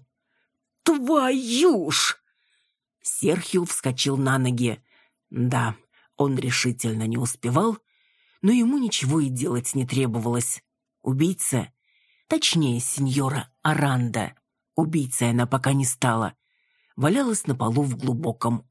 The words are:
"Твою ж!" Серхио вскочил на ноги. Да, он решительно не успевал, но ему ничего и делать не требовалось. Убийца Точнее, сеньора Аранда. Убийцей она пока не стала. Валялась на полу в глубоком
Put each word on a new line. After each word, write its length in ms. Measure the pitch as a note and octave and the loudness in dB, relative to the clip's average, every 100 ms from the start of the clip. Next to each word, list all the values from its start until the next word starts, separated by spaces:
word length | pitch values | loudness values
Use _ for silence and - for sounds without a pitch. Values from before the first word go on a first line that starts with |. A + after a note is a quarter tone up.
| _ _ _ _ _ _ _ _ | _ _ _ _ _ _ _ _
"Твою 1080 | - D4 B3 D#4 B3+ C4 A#3 A#3+ F4 A3+ D3+ | 0 2 2 2 2 0 -2 2 4 4 2
ж!" 280 | - - - _ _ _ _ _ _ _ _ - | 0 0 -4 _ _ _ _ _ _ _ _ -8
Серхио 580 | - C#3+ F3 - F#3 | -2 0 0 -2 -2
вскочил 520 | F3 - C3+ B2+ C#3 C3+ | -2 -4 -4 -2 -2 0
на 200 | C3 C3+ | 0 2
ноги. 460 | B2+ A#2+ A#2+ - _ _ _ _ _ | 0 0 -2 -4 _ _ _ _ _
Да, 460 | - B2 B2 A2+ G#2 _ _ _ - | -4 0 0 -2 -4 _ _ _ -2
он 200 | C#3+ C3 | 0 0
решительно 720 | C3 B2 B2 B2 A2+ A2 A2+ | -2 -2 -2 -2 -2 -2 -2
не 100 | A#2 | -2
успевал, 640 | B2 - A#2 C#3 A3 G#3+ _ _ _ _ _ _ | -4 -4 0 2 2 -2 _ _ _ _ _ _
но 80 | F#3+ | 2
ему 280 | B3 A#3 C#4+ | 4 4 2
ничего 420 | A#3 - C3 D#3 | 0 0 0 2
и 80 | C#3 | 0
делать 480 | A#2+ C3 A#2+ - C3+ | 0 -2 -2 -2 -4
не 100 | B2+ | -2
требовалось. 760 | B2 B2+ A2+ A#2 A#2+ - - - _ _ _ | 0 0 -2 -2 -2 -2 -6 -12 _ _ _
Убийца 720 | - C3 E3+ F#3 - - - _ _ _ _ _ - | -4 0 0 0 -2 -2 -4 _ _ _ _ _ -4
Точнее, 520 | D#4+ - E3+ C#3 A#2+ | -2 0 2 2 0
сеньора 720 | - - C3+ C#3 C3+ C#3 - _ | -4 -2 -2 0 0 -2 -6 _
Аранда. 720 | D#3 D3 C#3+ B2+ A#2+ A2+ E2+ - _ _ _ | -2 2 2 2 0 -2 -6 -10 _ _ _
Убийцей 560 | - D#3 D#3+ B2+ - A#2+ | -2 0 0 -2 0 2
она 160 | A#2+ A#2+ | 2 2
пока 260 | C3 C#3 | 0 2
не 120 | C#3 | 0
стала. 500 | B2+ - B2+ A2+ G#2 - _ _ _ _ _ - | 0 0 0 0 -2 -6 _ _ _ _ _ -2
Валялась 500 | C#3+ B3 B3+ G#3 - | 2 2 0 -2 -2
на 80 | |
полу 280 | B2+ A2+ A#2+ | -2 0 0
в 140 | C#3+ A#2 | 0 -2
глубоком 720 | B2+ A#2+ A#2+ - A#2+ A#2 - | -4 -2 -4 -4 -2 -2 -6